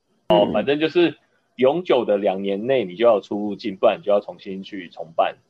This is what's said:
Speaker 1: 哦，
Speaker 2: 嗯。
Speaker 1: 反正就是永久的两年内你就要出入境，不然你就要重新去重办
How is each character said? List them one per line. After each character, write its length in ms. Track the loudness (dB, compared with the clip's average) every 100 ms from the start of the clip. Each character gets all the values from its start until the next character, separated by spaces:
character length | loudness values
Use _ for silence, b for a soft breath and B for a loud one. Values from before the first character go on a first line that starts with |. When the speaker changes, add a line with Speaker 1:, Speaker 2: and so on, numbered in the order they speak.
| _ _ _
Speaker 1:
哦， 160 | 2 2
Speaker 2:
嗯。 80 |
Speaker 1:
反 120 | 0 -2
正 140 | 0
就 80 | 0
是 260 | 2 2 0 _ _ _ 0
永 260 | 2 2
久 220 | 0 0 2
的 100 | 0
两 260 | 0 -2
年 260 | -4 -4 -2
内 180 | -2 -2
你 100 | 2
就 100 | 4
要 140 | 4
出 180 | 0 -6
入 180 | -6 -8
境， 200 | -10 0
不 100 | 0
然 120 | 0
你 40 |
就 60 | 0
要 120 | 0
重 180 | -2 -10
新 240 | -14 -14
去 240 | -12 -14 -14
重 240 | -14 -8
办 220 | -2 -2 -4 _